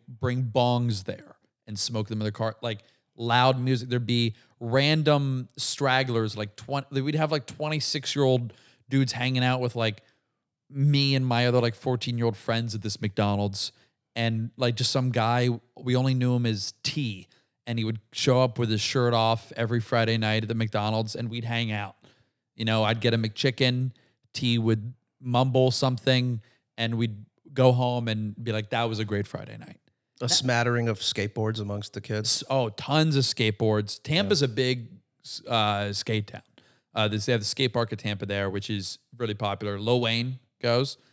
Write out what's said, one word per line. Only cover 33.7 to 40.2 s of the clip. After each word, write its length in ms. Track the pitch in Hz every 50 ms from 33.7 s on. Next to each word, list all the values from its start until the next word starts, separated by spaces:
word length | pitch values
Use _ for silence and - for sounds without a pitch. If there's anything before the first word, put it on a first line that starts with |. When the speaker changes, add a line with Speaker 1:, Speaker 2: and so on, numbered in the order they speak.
| 107 107 104 104 - -
Speaker 1:
Tampa's 380 | - - 151 180 202 196 208 147
Speaker 2:
Yeah. 60 | 143
Speaker 1:
a 20 | 127
big 400 | 107 131 131 127 131 123 113 110 - - _ _ _ _
s-, 200 | - - - - -
uh, 460 | - 120 113 107 104 104 101 104 101
skate 360 | 101 - - - 110 110 104 -
town. 140 | - 101 - _ _ _ _ _ _ _ _ _ -
Uh, 120 | 110 107 104
this, 180 | 107 107 104
they 60 | -
have 100 | 120 110
the 20 | 104
skate 280 | - - - 135 120 -
park 180 | 120 113 107
at 60 | 117 107
Tampa 260 | - 107 104 95 98
there, 240 | 98 101 101 98 98
which 220 | 95 101 98 -
is 280 | 107 101 92 - - - _ _ - 117
really 160 | 123 107 107
popular. 440 | 104 110 101 101 95 107 104 101 98
Lil 220 | 104 113 123 123
Wayne 380 | 120 113 113 117